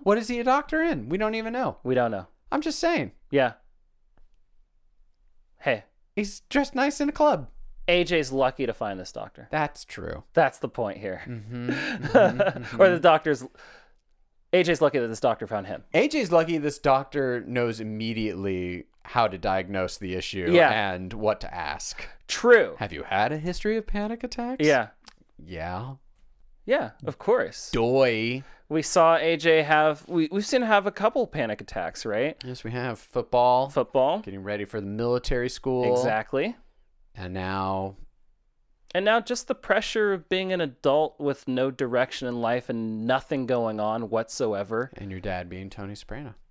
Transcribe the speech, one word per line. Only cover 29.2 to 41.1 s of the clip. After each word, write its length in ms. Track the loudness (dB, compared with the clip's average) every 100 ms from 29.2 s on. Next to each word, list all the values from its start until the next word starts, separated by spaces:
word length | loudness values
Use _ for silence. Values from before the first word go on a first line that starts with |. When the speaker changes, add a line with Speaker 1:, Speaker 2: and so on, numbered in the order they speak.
| 4 2
Speaker 2:
J 240 | 4 4
have, 440 | 6 6 6 2 -2
we, 180 | 0 0
we've 160 | -2 0
seen 160 | 0
him 40 | 4
have 180 | 4 2
a 60 |
couple 340 | 0 0 0 -2
panic 360 | -2 -4 -4
attacks, 440 | -8 -6 -6 -6 -4
right? 300 | 0 -2 -4
Speaker 1:
Yes, 220 | -12 -10 -8
we 60 |
have. 280 | -6 -6 -8
Football. 720 | -6 -6 0 4 6 4 2
Speaker 2:
Football. 500 | -2 0 2 2 0
Speaker 1:
Getting 240 | -6 -12
ready 220 | -6 -6 -6
for 160 | -6
the 60 | -6
military 600 | -4 0 0 0 -2 -2
school. 460 | -4 -2 0 2 2
Speaker 2:
Exactly. 640 | 2 0 -2 -2 -2 -6 -20 _ _ _ _ -12
Speaker 1:
And 180 | -8
now 600 | -6 -4 -4 -2 -2 -6 -10 -20 _ _ _ _ _ _ _ _
Speaker 2:
And 120 | -2 2
now 160 | 2
just 260 | 0 -8 -6
the 80 | -8
pressure 560 | 0 0 0 0 0
of 160 | -2 -2
being 240 | -2 -2
an 80 | -2
adult 580 | -2 0 2 4 2